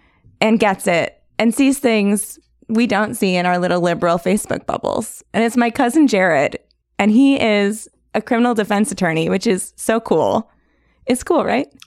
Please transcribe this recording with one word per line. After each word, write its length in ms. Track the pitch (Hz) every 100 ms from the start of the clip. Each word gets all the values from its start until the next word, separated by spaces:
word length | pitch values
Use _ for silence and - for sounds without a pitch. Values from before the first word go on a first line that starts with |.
| _ _ _ _
and 180 | 220 220
gets 280 | 214 190 -
it 340 | 175 143 - _ _
and 140 | 220
sees 260 | 220 277 269
things 580 | 247 220 202 202 - - _ _ _
we 180 | 220 240
don't 280 | 196 214 226
see 200 | 196 180
in 100 | 180
our 120 | 180
little 220 | 175 175
liberal 360 | 175 170 175 170
Facebook 480 | - 208 - - -
bubbles. 580 | - - - 220 - -
And 100 | -
it's 140 | 226 240
my 120 | 240
cousin 380 | 226 247 262 285
Jared, 500 | 214 185 151 143 - _ _ _ _
and 140 | 202
he 300 | 214 277 277
is 480 | 226 208 202 214 - _ _
a 80 | -
criminal 320 | - 233 240
defense 380 | 226 208 208 208
attorney, 380 | 190 180 160 165
which 160 | 185 226
is 280 | 185 - _
so 240 | - 226
cool. 500 | 226 170 113 98 - _ _ _ _ _ -
It's 180 | 247
cool, 200 | - 330
right? 240 | 202 226 285 _